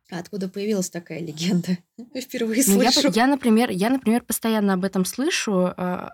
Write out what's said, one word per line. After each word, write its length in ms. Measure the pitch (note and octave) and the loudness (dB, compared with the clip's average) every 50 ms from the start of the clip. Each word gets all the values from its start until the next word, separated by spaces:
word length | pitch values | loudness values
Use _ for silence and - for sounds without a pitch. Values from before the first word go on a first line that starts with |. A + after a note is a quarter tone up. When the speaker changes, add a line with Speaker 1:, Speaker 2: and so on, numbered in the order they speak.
| _ - | _ -12
Speaker 1:
А 80 | F#3+ E3 | -12 -12
откуда 300 | F3 - - G3 F#3+ F#3 | -10 -10 -8 -8 -8 -8
появилась 420 | - G3+ G3+ G#3+ A3 F#3+ F#3 - | -6 -6 -4 -2 -2 -2 -2 -4
такая 300 | - F3 E3+ - - D3+ | -6 -12 -12 -10 -12 -10
легенда? 580 | F3 D#3 D3+ D#3 E3+ F#3 G#3 F3 E3+ F#3 F3+ - _ _ _ | -10 -10 -8 -4 -2 0 0 0 0 -2 -4 -4 _ _ _
<laughs> 180 | - A#3+ - - C4 | -20 -18 -12 -12 -12
Впервые 420 | B3+ - - A#3+ A#3 A3 A3 B3 - | -12 -8 -6 -4 -4 -2 0 0 2
Speaker 2:
Ну, 80 | - G3 | 4 4
я 160 | G3 - C4 | 4 4 4
Speaker 1:
слышу. 100 | - - | 4 4
Speaker 2:
п-, 80 | - - F3 | 2 2 4
я, 120 | A3 A#3+ | 4 4
например, 440 | C4+ C#4+ C4 - A#3+ A3 A3 B3 - | 4 2 2 2 4 4 4 4 2
я, 180 | G3 F3 G3 A#3+ | 0 0 0 0
например, 320 | C4+ C4 - G#3+ A3+ A3 | 0 0 2 2 0 0
постоянно 520 | - - A3+ - - A3+ A3 G#3+ G3+ G3 F#3+ | 0 -4 -8 -4 -2 0 0 2 2 2 2
об 100 | F#3 F#3 | 0 0
этом 200 | F#3+ - F#3+ F3+ | -2 0 0 -2
слышу, 680 | - - - C4 E4+ F#4+ - - A3+ G3 F#3 F3+ F3+ - | -2 -2 -4 -2 -2 -2 -2 -2 0 2 2 2 0 -2
э, 340 | - F3+ F3+ F3+ - - - | -4 -6 -6 -6 -6 -8 -12